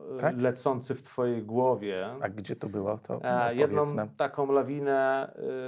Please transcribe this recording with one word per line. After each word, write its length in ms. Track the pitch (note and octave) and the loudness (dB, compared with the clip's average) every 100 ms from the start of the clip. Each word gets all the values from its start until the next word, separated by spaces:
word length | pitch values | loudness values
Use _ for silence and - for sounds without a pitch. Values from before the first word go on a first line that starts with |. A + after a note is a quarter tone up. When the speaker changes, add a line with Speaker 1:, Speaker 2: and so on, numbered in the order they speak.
| D3 B2+ | -10 -2
Speaker 1:
e, 20 | |
Speaker 2:
Tak? 180 | D3+ B2 | 0 2
Speaker 1:
lecący 580 | B2+ B2 C#3+ C#3 - - | 2 2 0 0 -2 -6
w 60 | |
twojej 420 | - - B2 A#2 | -6 -2 0 0
głowie. 720 | G#2+ A#2 B2+ A2+ G2+ F#2 G2 C3 | 0 2 4 2 0 -4 -4 -4
Speaker 2:
A 80 | A2 | -6
gdzie 260 | G#2 F#2+ B2 | -6 -8 -8
to 140 | G#2+ | -6
było? 280 | G2+ G2 G#2+ | -4 -2 -4
To, 240 | - A#2+ | -4 -4
Speaker 1:
E, 220 | B2 B2 A#2+ | 0 2 2
Speaker 2:
no, 60 | |
Speaker 1:
jedną 300 | A#2+ D3 D3 | 2 2 2
Speaker 2:
powiedz 140 | D3 B2+ | 0 0
nam. 140 | G#2+ | -4
Speaker 1:
taką 420 | - C#3 - C#3 | -2 -2 0 2
lawinę, 840 | C#3 B2+ C#3+ C#3 C3+ C3+ C3+ - - C3 C3 | 2 2 -2 0 2 2 0 -2 -6 -6 -6